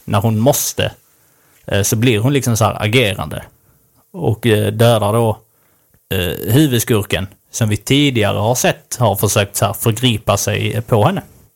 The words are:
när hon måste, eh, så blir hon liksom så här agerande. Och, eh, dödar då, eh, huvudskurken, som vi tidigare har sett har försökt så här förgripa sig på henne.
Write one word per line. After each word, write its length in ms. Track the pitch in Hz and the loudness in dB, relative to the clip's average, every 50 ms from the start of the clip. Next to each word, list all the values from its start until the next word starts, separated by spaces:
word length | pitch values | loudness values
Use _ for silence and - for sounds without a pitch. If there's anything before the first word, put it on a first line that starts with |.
| _ | _
när 140 | - 101 101 | -2 -2 0
hon 180 | 95 117 110 107 | 0 0 0 2
måste, 520 | 113 139 143 - - - - - - - - _ _ _ _ _ _ _ _ _ _ _ _ _ _ | 2 2 2 0 -2 -6 -4 -4 -6 -6 -6 _ _ _ _ _ _ _ _ _ _ _ _ _ _
eh, 160 | - - 98 | -4 -2 0
så 140 | 98 - 123 | 0 0 0
blir 240 | 110 113 127 113 101 | 0 2 2 2 2
hon 140 | 107 131 147 | 2 2 0
liksom 240 | 139 120 123 117 | 0 0 0 0
så 60 | 104 110 | 2 2
här 180 | 101 - - - | 0 0 -2 -2
agerande. 600 | 104 110 131 123 101 95 - - 78 - - - - _ _ _ _ _ _ _ _ _ _ _ _ - | 0 2 2 2 2 0 -4 -6 -8 -8 -10 -12 -14 _ _ _ _ _ _ _ _ _ _ _ _ -10
Och, 320 | - - 131 110 - - | -4 -2 -2 -2 0 0
eh, 200 | 117 107 104 101 101 107 | 0 2 2 0 0 0
dödar 400 | 110 117 117 117 110 101 101 107 | 2 4 4 4 2 2 0 0
då, 240 | 120 117 113 107 - _ _ _ _ _ _ _ _ _ _ _ _ _ - 95 | 0 0 0 -2 -4 _ _ _ _ _ _ _ _ _ _ _ _ _ -6 -4
eh, 400 | 95 87 87 71 50 - 90 113 | -4 -2 -4 -4 -6 -2 0 2
huvudskurken, 760 | 139 160 143 123 113 - - 123 104 95 - - 80 95 - - _ _ _ | 4 4 2 2 0 0 0 0 0 0 -2 -4 -4 -4 -6 -12 _ _ _
som 180 | - - 117 107 | -6 -4 -2 -2
vi 80 | 107 | -2
tidigare 600 | 98 - - 135 139 147 143 127 113 101 98 98 | -2 -2 0 0 2 2 2 2 0 0 0 0
har 180 | 101 101 110 127 | 0 0 -2 0
sett 400 | 123 - 180 147 - - - - - | 0 0 -2 -2 -4 -8 -12 -4 0
har 160 | 127 107 98 | 0 0 2
försökt 400 | - - 101 - 113 101 - - | 0 0 0 0 0 0 -2 -2
så 100 | - 120 | -2 -2
här 80 | 101 101 | -2 -2
förgripa 640 | - - 117 110 110 123 127 113 101 - - 101 | -2 -2 -2 -2 0 0 0 0 0 -2 -2 -2
sig 440 | 101 - - 104 104 107 107 101 110 | -2 -2 -2 -2 -2 -4 -4 -4 -6
på 240 | 117 - 123 107 104 | -4 0 2 2 2
henne. 160 | 151 202 147 - - - - _ _ _ | 2 0 -2 -6 -10 -16 -20 _ _ _